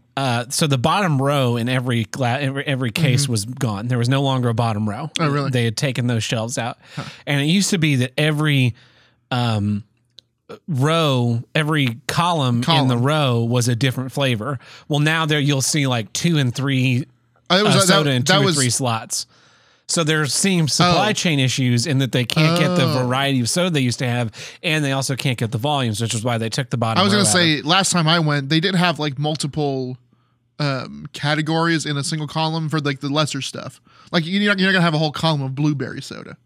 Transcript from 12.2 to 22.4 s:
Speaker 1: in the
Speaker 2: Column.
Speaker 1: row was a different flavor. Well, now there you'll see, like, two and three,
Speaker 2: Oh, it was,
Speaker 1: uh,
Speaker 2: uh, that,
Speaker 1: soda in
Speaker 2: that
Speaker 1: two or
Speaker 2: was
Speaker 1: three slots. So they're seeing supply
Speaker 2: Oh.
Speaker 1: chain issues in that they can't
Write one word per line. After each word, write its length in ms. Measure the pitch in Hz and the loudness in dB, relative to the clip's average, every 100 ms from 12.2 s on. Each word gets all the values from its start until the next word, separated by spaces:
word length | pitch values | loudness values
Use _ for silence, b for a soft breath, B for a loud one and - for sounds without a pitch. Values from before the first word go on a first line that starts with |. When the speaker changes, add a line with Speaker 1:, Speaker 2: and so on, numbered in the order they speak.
| 170 170 127 120 | 0 2 0 0
Speaker 1:
in 20 | |
the 60 | 123 | 2
Speaker 2:
Column. 360 | 160 131 120 | 4 4 2
Speaker 1:
row 400 | 127 156 139 117 | 2 2 2 0
was 240 | 117 123 117 | 0 0 0
a 80 | |
different 380 | 117 135 123 127 | 0 0 -2 -6
flavor. 480 | 135 139 117 113 139 B B - | -2 -2 -2 -4 -8 B B -4
Well, 140 | 147 | 0
now 260 | 147 165 160 | 2 2 0
there 140 | 151 | 0
you'll 200 | 139 139 | 2 0
see, 280 | 127 160 135 | 0 0 0
like, 240 | 123 104 | 0 -4
two 260 | - 170 160 | -4 0 2
and 160 | 131 | 0
three, 500 | 117 135 131 127 123 - _ _ _ - | -2 -2 0 2 0 -4 _ _ _ 0
Speaker 2:
Oh, 80 | 180 | 2
it 60 | |
was, 100 | 208 | 4
Speaker 1:
uh, 40 | - | 4
Speaker 2:
uh, 20 | |
that, 60 | 175 | 6
Speaker 1:
soda 220 | 196 143 | 4 4
in 100 | 127 | 2
Speaker 2:
that 100 | 120 | 2
Speaker 1:
two 100 | 190 | 4
or 20 | |
Speaker 2:
was 100 | 190 | 4
Speaker 1:
three 160 | 147 127 | 2 0
slots. 560 | - 131 113 120 - - b b b b b - | 0 -2 -4 -4 -8 -10 b b b b b -6
So 140 | - | -2
they're 240 | 156 156 147 | 2 2 0
seeing 400 | - 196 180 151 | 0 0 2 2
supply 440 | - 180 170 208 | 2 4 4 2
Speaker 2:
Oh. 20 | |
Speaker 1:
chain 260 | 208 180 147 | 0 0 2
issues 480 | 131 127 127 120 120 | 2 2 2 2 2
in 120 | 135 | 0
that 120 | 135 | 0
they 140 | 127 | 0
can't 340 | 123 - | 0 2